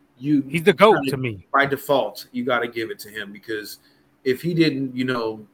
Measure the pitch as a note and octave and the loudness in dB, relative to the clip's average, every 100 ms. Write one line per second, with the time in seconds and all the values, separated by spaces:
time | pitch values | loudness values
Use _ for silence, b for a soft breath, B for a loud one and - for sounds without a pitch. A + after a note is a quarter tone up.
0 | _ _ C#3 D3 C3 E3+ D#3+ C3+ G#3 E3 | _ _ 0 2 2 2 2 6 6 6
1 | C#3 C3+ B2+ G2+ - C3+ C#3 C3+ - C#3 | 2 -2 -4 -6 -2 0 2 -2 0 0
2 | G#2+ - - B2 B2 A#2+ A#2+ A#2 A2 G2+ | 0 -6 -10 -6 -2 0 -2 -4 -8 -8
3 | G#2+ G#2+ G2+ G#2 - G#2+ G2+ - _ _ | -12 -12 -12 -14 -8 -8 -8 -16 _ _
4 | _ _ C3+ B2+ E3 E3 D#3 C3+ C3+ B2 | _ _ -2 -2 0 2 2 0 -4 -4
5 | B2+ B2+ A2+ A2 G#2 | -2 -2 -4 -6 -14